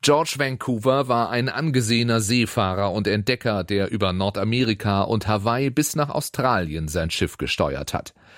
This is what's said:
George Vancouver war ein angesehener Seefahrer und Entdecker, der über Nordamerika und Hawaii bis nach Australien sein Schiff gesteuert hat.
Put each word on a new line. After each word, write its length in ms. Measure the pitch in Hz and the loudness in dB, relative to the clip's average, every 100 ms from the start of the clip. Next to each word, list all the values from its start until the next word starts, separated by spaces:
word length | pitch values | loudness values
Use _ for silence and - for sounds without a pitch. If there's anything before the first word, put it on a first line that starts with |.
George 320 | - 147 160 131 | 4 4 2 -2
Vancouver 720 | 139 127 - 120 127 135 131 | -4 -4 -4 0 2 2 2
war 220 | 117 113 | 0 0
ein 180 | 120 131 | 0 -2
angesehener 720 | 123 160 127 110 117 120 113 | -2 0 2 2 2 2 2
Seefahrer 720 | 104 123 113 - 98 92 101 | 2 2 2 0 0 0 -2
und 140 | 95 104 | 0 0
Entdecker, 580 | 104 101 123 120 104 | 0 0 0 0 -2
der 260 | 87 101 98 | 0 0 0
über 220 | 107 98 | 0 0
Nordamerika 880 | 92 98 98 104 120 120 107 107 98 | 0 -2 0 0 0 0 0 2 2
und 260 | 101 113 101 | 2 0 0
Hawaii 440 | 107 104 120 139 | 0 0 0 0
bis 260 | 131 151 - | 0 -2 -2
nach 140 | 143 | -2
Australien 760 | 139 - - 127 113 85 78 78 | -4 -4 -2 2 2 0 -4 -4
sein 200 | 80 80 | -2 -2
Schiff 300 | - 85 - | -2 -4 -2
gesteuert 560 | 69 - 76 67 73 | -6 0 -2 -2 -6
hat. 180 | - - _ - | -6 -8 _ -20